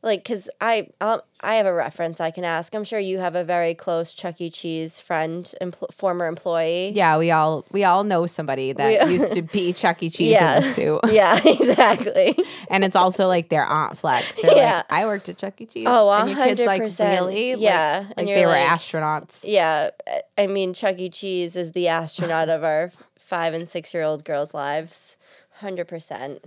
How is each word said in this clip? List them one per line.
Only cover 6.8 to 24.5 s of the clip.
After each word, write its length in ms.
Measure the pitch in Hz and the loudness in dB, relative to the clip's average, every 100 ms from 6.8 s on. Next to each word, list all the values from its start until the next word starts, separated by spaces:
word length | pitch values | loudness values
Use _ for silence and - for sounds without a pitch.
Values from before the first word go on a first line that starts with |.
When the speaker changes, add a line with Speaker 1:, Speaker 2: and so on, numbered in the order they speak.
| 190 202 | -4 2
Speaker 2:
Yeah, 240 | 170 156 | 4 4
we 100 | 165 | 4
all, 360 | 160 156 156 - | 4 2 0 -4
we 120 | 196 | 0
all 200 | 190 180 | 2 2
know 220 | 208 180 170 | 2 0 -2
somebody 480 | - 156 135 131 | -4 -6 -4 -4
that 320 | 135 - 220 320 | 0 2 4 4
Speaker 1:
We 80 | |
<laughs> 40 | 359 | 2
Speaker 2:
used 120 | 262 | 0
to 100 | 202 | -2
be 300 | 165 208 180 | -2 -2 -2
Chuck 280 | 180 190 170 | 0 0 0
E. 80 | 165 | -4
Cheese 200 | - 165 220 | 0 4 6
in 40 | |
Speaker 1:
Yeah. 180 | 170 147 | 6 4
Speaker 2:
the 60 | 269 | 2
suit. 320 | 247 147 151 226 | 0 0 2 4
Speaker 1:
<laughs> 60 | |
Yeah, 280 | 214 185 190 - | 6 6 6 6
exactly. 880 | - 269 - 233 208 202 - 190 - 370 - - | 6 4 4 4 4 0 2 2 2 -2 -6 -4
Speaker 2:
And 120 | 190 | 0
it's 120 | 190 185 | 2 4
also, 320 | 185 185 185 | 2 2 2
like, 220 | 180 165 | 2 0
their 140 | 156 | -2
Aunt 320 | - 156 147 - | 0 0 -2 -4
Flex. 460 | 160 123 - - | -2 0 -2 0
They're 140 | 220 - | 6 6
Speaker 1:
Yeah. 200 | 254 180 | 6 2
Speaker 2:
like, 140 | - | 0
"I 140 | 165 220 | 0 0
worked 240 | 202 - | -4 -8
at 80 | 175 | -12
Chuck 240 | 196 - | -12 -12
E. 60 | 226 | -16
Cheese." 180 | - 226 | -6 2
Speaker 1:
Oh, 220 | 247 208 | 6 6
Speaker 2:
And 220 | 202 226 | 6 2
your 140 | 285 254 | 2 0
kid's 160 | 208 | 2
like, 60 | 240 | 0
Speaker 1:
a 20 | |
hundred 120 | 196 220 | 0 -2
percent. 340 | 185 208 190 | 0 0 2
Speaker 2:
"Really?" 320 | 180 202 247 | 0 -2 -4
Like, 80 | 254 | 0
Speaker 1:
Yeah. 380 | 214 175 156 160 | 2 4 2 0
And 100 | 196 233 | -4 -6
Speaker 2:
like 100 | 202 | 0
Speaker 1:
you're 100 | 202 | 4
Speaker 2:
they 60 | 175 | 4
were 40 | |
Speaker 1:
like, 140 | 165 139 | 4 4
Speaker 2:
astronauts. 760 | 170 - 160 156 156 - - | 2 0 -4 -2 -4 -6 -16
Speaker 1:
Yeah. 480 | 185 208 160 156 147 - - 69 - - | 0 2 2 2 -2 -6 -8 -8 -6 -4
I 120 | 202 | -2
mean, 260 | 196 185 | -2 -4
Chuck 240 | 180 208 180 | -2 -4 -4
E. 120 | 185 | -8
Cheese 440 | - 196 185 175 180 | -10 -8 -6 -6 -6
is 180 | 170 | -6
the 140 | 180 175 | -2 0
astronaut 600 | 165 165 - 175 160 160 | -2 -4 -6 -4 -2 0
of 140 | 165 | -2
our 280 | 160 156 175 _ _ _ | 0 -2 -4 _ _ _
five 340 | _ 180 165 | _ -4 -4
and 160 | 160 170 | -6 -8
six-year-old 540 | 180 165 170 156 151 156 | -10 -8 -4 -4 -4 -6
girls' 300 | 147 151 | -6 -6